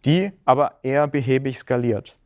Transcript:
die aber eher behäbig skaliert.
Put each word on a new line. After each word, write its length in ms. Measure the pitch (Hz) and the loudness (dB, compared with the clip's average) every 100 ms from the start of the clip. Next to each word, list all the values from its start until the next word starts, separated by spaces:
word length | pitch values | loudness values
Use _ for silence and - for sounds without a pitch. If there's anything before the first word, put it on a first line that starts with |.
| 135 | 2
die 260 | 170 196 - - | 0 0 -4 0
aber 320 | 131 147 _ | 2 2 _
eher 240 | 131 139 147 | -2 0 0
behäbig 520 | 143 127 131 135 123 | -2 0 -2 -2 -10
skaliert. 580 | - 123 120 104 - _ | -4 -2 0 -4 -8 _